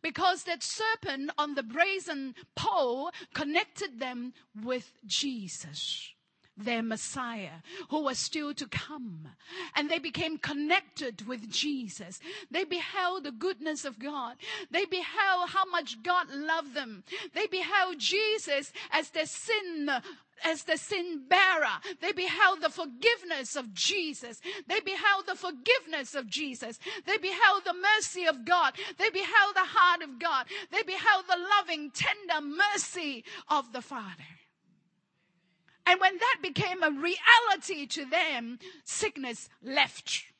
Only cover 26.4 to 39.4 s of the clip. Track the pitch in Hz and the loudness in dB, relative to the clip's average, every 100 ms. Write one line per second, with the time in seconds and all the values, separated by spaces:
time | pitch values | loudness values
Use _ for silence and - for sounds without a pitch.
26.4 | 302 247 226 233 - 415 339 403 359 370 | -6 -8 -10 -10 -10 -10 -2 0 0 6
27.4 | 427 392 381 349 381 427 - 359 339 285 | 6 6 0 0 4 4 2 0 0 0
28.4 | 233 349 294 254 392 359 392 370 359 415 | 4 4 4 0 -10 0 0 0 4 6
29.4 | 403 392 359 - 359 349 311 247 339 277 | 6 4 2 6 6 6 -2 -4 -2 0
30.4 | 240 403 381 381 440 381 440 392 359 359 | -2 -8 -4 -2 -2 2 4 4 4 0
31.4 | 359 415 349 320 294 - - 415 381 311 | 4 2 4 -4 -6 -2 -2 -2 -2 -2
32.4 | 294 302 403 403 - 359 311 254 - - | -2 0 2 2 -4 -6 -6 -8 -12 -16
33.4 | - 302 247 247 226 262 202 170 156 170 | -2 -2 0 -10 -10 -10 -10 -14 -18 -20
34.4 | _ _ _ _ _ _ _ _ _ _ | _ _ _ _ _ _ _ _ _ _
35.4 | _ _ _ _ - 370 381 370 453 494 | _ _ _ _ 4 6 6 4 2 2
36.4 | 339 277 381 370 320 277 330 359 453 466 | 0 -2 -2 2 0 2 -2 2 8 8
37.4 | 466 381 - 330 277 - 277 311 320 269 | 8 0 0 -8 -6 -8 0 0 2 0
38.4 | 233 240 370 330 - - 427 - 262 233 | -4 -10 -14 -18 -8 -2 -2 -2 -8 -8